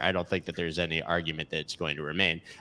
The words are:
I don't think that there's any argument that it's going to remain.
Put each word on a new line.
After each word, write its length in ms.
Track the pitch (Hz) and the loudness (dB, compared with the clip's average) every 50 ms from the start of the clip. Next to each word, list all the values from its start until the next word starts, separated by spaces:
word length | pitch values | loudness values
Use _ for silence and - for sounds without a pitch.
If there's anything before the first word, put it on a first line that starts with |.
| - | 2
I 80 | 92 | 2
don't 180 | 92 92 87 - | 4 2 2 0
think 160 | - 92 - | 0 -2 0
that 100 | - 80 | -2 -4
there's 220 | - 90 82 78 82 | -2 -2 -2 0 0
any 240 | 87 82 82 80 | 0 0 0 0
argument 480 | 78 - 85 87 85 80 78 78 78 - | 0 2 2 0 0 0 -4 -4 -4 -4
that 80 | - 80 | -2 -4
it's 140 | 76 - - | -4 -4 -4
going 200 | - 87 78 73 | -4 -2 -2 -2
to 80 | 73 76 | -2 -2
remain. 380 | 73 78 87 98 90 80 80 - - - - | -2 0 2 4 4 2 0 -4 -12 -8 0